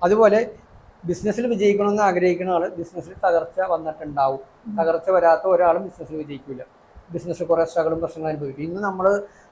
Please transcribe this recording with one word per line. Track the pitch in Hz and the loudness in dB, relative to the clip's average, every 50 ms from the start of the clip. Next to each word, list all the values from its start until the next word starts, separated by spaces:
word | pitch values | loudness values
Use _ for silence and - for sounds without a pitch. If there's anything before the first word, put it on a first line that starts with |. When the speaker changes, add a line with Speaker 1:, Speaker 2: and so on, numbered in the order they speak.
Speaker 1:
അതുപോലെ | 175 180 208 220 226 202 208 220 - - - - - - - - - - - _ - | 0 2 4 6 6 6 6 4 2 -2 -6 -16 -20 -20 -20 -20 -20 -20 -20 _ -8
ബിസിനസ്സിൽ | 170 170 - 196 208 202 240 240 | -6 -6 -4 -4 -4 -2 -2 -2
വിജയിക്കണമെന്ന് | 240 233 190 208 202 202 202 202 202 202 208 | -2 0 2 2 4 4 4 2 0 2 2
ആഗ്രഹിക്കുന്ന | 208 190 180 180 180 180 175 175 180 185 | 2 2 2 2 2 2 2 0 -2 -2
ആൾ | 180 170 175 - | 0 0 -2 -2
ബിസിനസ്സിൽ | - 170 165 - - 170 - 180 185 - - | -6 -8 -12 -10 -10 -12 -12 -12 -6 -2 0
തകർച്ച | 180 170 165 160 - - 185 185 185 | 2 2 2 0 -2 -4 -4 -2 -2
വന്നിട്ടുണ്ടാവും. | 175 165 156 156 156 - 156 151 143 143 135 135 135 135 - - _ _ - | -2 -4 -4 -6 -10 -10 -10 -8 -2 0 0 0 0 -4 -8 -16 _ _ -14
Speaker 2:
ഉം. | 226 208 | -6 -4
Speaker 1:
തകർച്ച | 170 165 165 165 165 - 190 | -2 0 0 0 0 0 2
വരാത്ത | 190 175 170 165 160 - - | 2 4 6 6 4 4 4
ഒരാളും | 190 180 170 180 170 165 185 196 | 2 2 4 4 4 2 2 -2
ബിസിനസ്സിൽ | 180 - - 160 147 156 | -8 -12 -14 -14 -12 -10
വിജയിക്കില്ല. | 156 147 143 143 131 - 139 131 123 127 - _ _ _ _ - - - - | -10 -10 -10 -12 -14 -12 -14 -14 -14 -14 -18 _ _ _ _ -20 -20 -16 -12
ബിസിനസ്സിൽ | 170 170 - 175 156 - 170 | -12 -10 -8 -8 -6 -4 -2
കുറേ | 160 170 165 165 | 0 0 0 0
സ്ട്രഗിളും | 165 - 175 156 165 165 165 | 0 0 -2 0 0 -2 -4
പ്രശ്നങ്ങളും | 165 160 - 160 160 156 156 | -6 -6 -8 -6 -6 -6 -6
അനുഭവിക്കും. | 147 147 135 131 139 | -6 -8 -10 -8 -8
ഇന്ന് | 156 165 175 196 | -10 -8 -6 -6
നമ്മൾ, | 208 196 180 185 185 196 202 202 202 - - - - _ | -4 -4 -2 0 2 2 2 2 -2 -6 -16 -20 -20 _